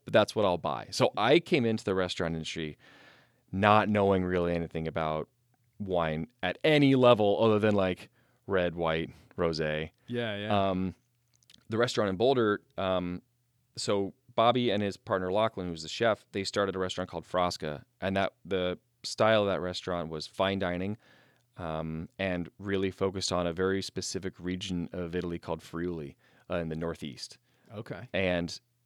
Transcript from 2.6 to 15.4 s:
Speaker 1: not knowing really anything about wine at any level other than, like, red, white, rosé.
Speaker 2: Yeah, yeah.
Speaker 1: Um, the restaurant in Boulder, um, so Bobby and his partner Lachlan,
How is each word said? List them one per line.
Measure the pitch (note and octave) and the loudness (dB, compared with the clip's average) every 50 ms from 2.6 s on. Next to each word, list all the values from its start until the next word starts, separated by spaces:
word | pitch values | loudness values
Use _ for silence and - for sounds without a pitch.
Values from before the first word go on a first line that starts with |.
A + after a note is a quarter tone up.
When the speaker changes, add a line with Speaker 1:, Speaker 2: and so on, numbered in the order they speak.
| D#2+ D#2 D2+ - _ - - - - - - - _ _ _ _ _ _ | -8 -8 -8 -12 _ -20 -20 -20 -20 -20 -20 -20 _ _ _ _ _ _
Speaker 1:
not | - F#2+ G2 G#2 G#2 G#2+ G2+ G2+ | -2 2 4 6 6 6 6 4
knowing | G#2+ G#2 G2+ G2 G2 F#2 F#2 | 2 4 4 4 4 4 2
really | F2+ F2+ F2+ F2 E2+ F2 | 2 0 2 2 2 0
anything | E2+ E2+ E2 - E2 D#2+ D#2+ | 0 -2 -4 -4 -6 -6 -4
about | D2+ D#2+ D#2+ D#2 D#2 D#2 - - _ _ _ _ _ _ _ _ _ _ | -4 -2 -2 -2 -2 -4 -6 -8 _ _ _ _ _ _ _ _ _ _
wine | G#2 F#2+ F#2 F2 E2+ D#2+ D#2 D#2 D#2+ - _ _ - | -6 -2 0 0 0 0 -2 -4 -6 -8 _ _ -4
at | F2+ F2+ - - | -4 -4 0 2
any | D#3+ D3+ D3 C#3+ C3+ C3+ | 2 4 6 6 6 6
level | C3 B2+ A#2+ B2 G#2+ G#2+ G2+ G2+ - | 6 8 6 6 6 6 4 4 4
other | A2+ A2+ A2 G#2 | 4 4 4 4
than, | G#2 G#2+ G#2 | 4 4 4
like, | G2+ F#2+ F#2 F2+ - - - _ _ _ _ _ _ _ | 4 2 2 0 -4 -8 -16 _ _ _ _ _ _ _
red, | - G2 F#2 F2 F2+ E2 | -2 0 2 2 0 0
white, | E2+ E2+ D#2+ D#2+ E2 D#2+ - - - - _ - - | 0 0 0 0 0 -2 -4 -10 -16 -20 _ -6 -2
rosé. | F2+ E2 D#2+ D2+ D#2+ D2+ D2+ D#2 D#2+ D#2 - _ _ | -2 -2 0 0 -2 -2 -2 -2 -4 -6 -10 _ _
Speaker 2:
Yeah, | - A#2+ A#2+ A#2+ A2+ G#2 G2+ | -10 -8 -6 -4 -4 -6 -6
yeah. | G#2 G#2+ G#2+ G2+ G2 G2 | -4 -2 0 0 2 2
Speaker 1:
Um, | F#2+ F#2 F#2 F#2 F2+ - _ _ _ _ _ _ _ _ _ _ - _ _ _ | 0 0 -2 -4 -6 -10 _ _ _ _ _ _ _ _ _ _ -20 _ _ _
the | A2+ A2 | -2 0
restaurant | A#2+ A#2+ - - G#2+ G2+ | 0 0 2 0 0 0
in | F#2+ | 2
Boulder, | F2+ A2+ B2+ C#3 B2+ A2+ G#2+ G#2 - - _ _ - | 2 2 4 4 4 4 2 2 0 -2 _ _ -4
um, | F#2+ F#2+ F#2 F#2 F2+ F2 F2+ E2+ - _ _ _ _ _ _ _ _ _ _ | -2 0 0 0 -2 -4 -6 -8 -10 _ _ _ _ _ _ _ _ _ _
so | - - - G#2 G2+ G2 F#2+ - _ _ _ - | -10 -4 -2 0 0 0 -2 -6 _ _ _ 0
Bobby | - A2+ A#2+ B2 C3 A#2+ A#2 | 4 4 6 6 4 2 2
and | F#2+ G#2 G#2 | 2 2 0
his | G2 F#2 - | -2 -4 -6
partner | _ - G#2+ F#2+ F#2 F#2 | _ -2 -2 0 0 0
Lachlan, | F#2 G#2 | 2 2